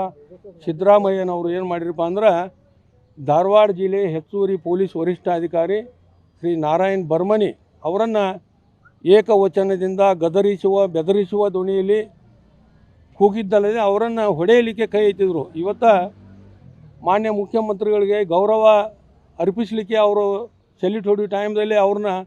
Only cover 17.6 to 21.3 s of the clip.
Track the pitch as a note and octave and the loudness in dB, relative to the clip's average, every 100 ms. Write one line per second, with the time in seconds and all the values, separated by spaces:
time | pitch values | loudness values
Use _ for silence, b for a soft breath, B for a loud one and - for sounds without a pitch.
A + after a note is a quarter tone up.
17.6 | A3 G3 G#3+ G#3 G3+ G#3 F#3+ E3+ G#3 A3 | -4 -4 -2 0 0 -2 0 0 2 4
18.6 | A3 G#3+ G#3+ - _ _ _ - F3 G3 | 4 4 2 -8 _ _ _ -6 -4 -2
19.6 | G3 A3 F#3+ A3 G#3 G#3 G3+ G3 A#3 _ | -4 -6 -2 2 2 2 0 -2 -8 _
20.6 | _ _ F#3 G#3+ G3+ G#3 G#3 | _ _ -4 -2 0 0 0